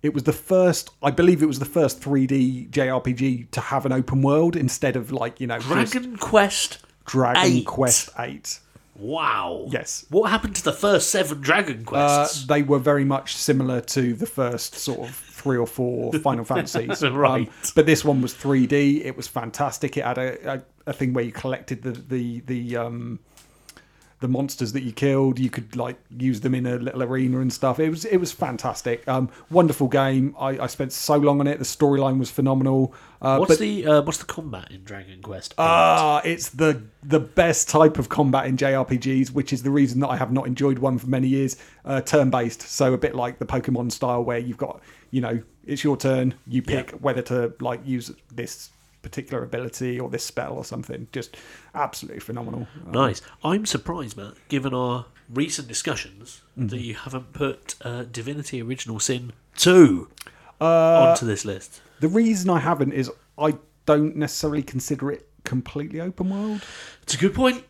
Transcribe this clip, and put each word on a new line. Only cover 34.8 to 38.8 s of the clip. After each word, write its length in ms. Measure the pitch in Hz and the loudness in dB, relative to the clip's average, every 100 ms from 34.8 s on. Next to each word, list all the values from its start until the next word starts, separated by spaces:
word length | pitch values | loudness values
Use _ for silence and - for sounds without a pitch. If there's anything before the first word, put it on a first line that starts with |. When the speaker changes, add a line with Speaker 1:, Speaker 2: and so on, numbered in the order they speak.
Speaker 2:
Dragon 360 | 92 98 95 92 | -16 -16 -16 -18
Quest 320 | 107 92 - | -14 -12 -12
eight? 40 | - | 0
Speaker 1:
Ah, 640 | 160 170 165 160 147 147 | 4 6 6 6 4 2
it's 240 | 165 170 - | 0 -6 -8
the, 340 | 127 156 135 - _ | 2 2 2 -6 _
the 180 | 143 156 | 2 2
best 480 | 143 - 170 156 - | 2 4 4 4 2
type 300 | 156 156 151 | 6 6 6
of 100 | 123 | -2
combat 380 | - 139 131 135 | 2 2 2 0
in 100 | 131 | 0
J 160 | 139 | 0
R 140 | 135 | 0